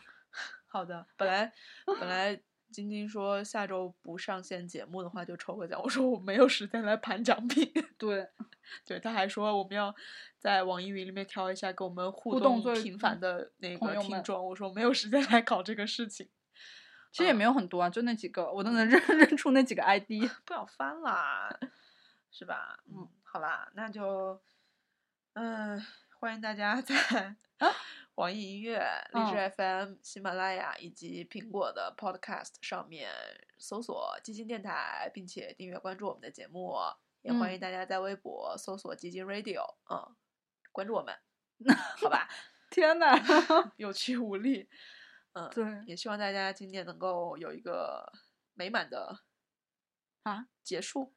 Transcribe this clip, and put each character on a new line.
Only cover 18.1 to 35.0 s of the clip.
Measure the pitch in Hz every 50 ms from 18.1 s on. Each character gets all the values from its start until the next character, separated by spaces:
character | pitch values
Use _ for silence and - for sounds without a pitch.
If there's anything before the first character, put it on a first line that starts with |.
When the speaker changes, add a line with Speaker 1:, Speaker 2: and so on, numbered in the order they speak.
| 233
Speaker 2:
几 | 220 - 175
个， | - 190 170 131 185
我 | 196 196
都 | 226
能 | 233 226 220 226
认， | 254 359 -
<laughs> | - 330 311
认 | 302 - 302
出 | 277 - 294
那 | 262 269
几 | 262 - 220
个 | - 127
I | 185 196 202
D。 | 202 - 214 214 233 247 - - _
Speaker 1:
不 | - 349
要 | 262 196
翻 | - - - 269 277 302 330
啦， | 330 254 196 180 151 143 131 92 101 - - - 254 - - _ _ - _ _ _ _ _ _ _ _
是 | - - 180
吧？ | 180 160 - - - - - _
Speaker 2:
嗯。 | - - 190
Speaker 1:
嗯， | 175 - _ _ _
好 | - - 175
啦， | 156 156 156 - - - -
那 | 196 226 220
就， | 202 214 202 196 196 190 190 190 190 190 _ _ _ _ _ _ _ _ _ _ _ _ _ _ _ _ _ _ -
嗯， | 214 233 233 226 220 214 208 208 202 214 - - - _ _ _ _
欢 | - 226 220
迎 | 220
大 | 220 214 214
家 | 202 202 208 220 262
在 | 262 - 269 277 - - 240 220 196 196 208 - _ _ _ -
Speaker 2:
啊？ | 285 370 - - - - - - - - _
Speaker 1:
网 | - 175 180 196
易 | 214 202 190 196
音 | 202
乐、 | 214 233 226 208 - 110 82 - - - -
Speaker 2:
嗯。 | 233 226
Speaker 1:
荔 | 208 196
枝 |
F | 208 190 190 190 -
M、 | 190 185 185 185 202 196 196 -
喜 | - - - 202
马 | 196 190 180
拉 | 185 185 190 185
雅 | 185 - 143 -
以 | - 175 170
及 | - - 165 170 180 175 170
苹 | - - 208 214 226
果 | 196 202 170 113 -
的 | - 90 90 - -
Podcast | 214 190 185 185 - - 196 - - - - -
上 | - - 190 180 - 160
面 | 165 151 127 98 71 60 57 52 50 - - - _ -
搜 | - - 196 220 240
索 | - - - - - - - -
“基 | - 214
金 | 214 226
电 | 220 240 214 190
台”， | 196 160 147 - 78 - -